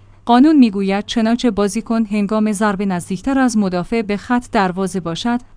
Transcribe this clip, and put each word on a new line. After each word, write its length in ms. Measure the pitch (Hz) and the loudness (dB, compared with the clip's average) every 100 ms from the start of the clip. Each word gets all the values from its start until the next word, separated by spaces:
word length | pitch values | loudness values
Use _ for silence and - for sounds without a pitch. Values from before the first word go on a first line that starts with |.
| - - | -14 -10
قانون 340 | - 240 302 302 | 2 6 6 6
می‌گوید 480 | 233 202 196 196 202 | 4 2 -2 -2 -2
چنانچه 440 | 240 220 233 247 | -2 0 0 0
بازیکن 560 | 202 202 220 214 226 214 | 0 -2 -2 -2 -2 -2
هنگام 460 | 208 202 220 214 | -2 -2 0 0
ضربه 340 | 196 214 196 196 | 0 -2 -2 -4
نزدیکتر 520 | 180 - 190 269 262 | -4 -6 -6 -2 0
از 200 | 254 214 | 2 2
مدافع 440 | 190 180 170 226 | 0 -2 -2 -4
به 140 | 202 202 | -2 -6
خط 340 | - 247 - | -2 -2 0
دروازه 500 | 226 185 180 190 190 | 0 0 -2 -4 -4
باشد، 400 | 165 165 240 240 - | -6 -6 -4 -4 -6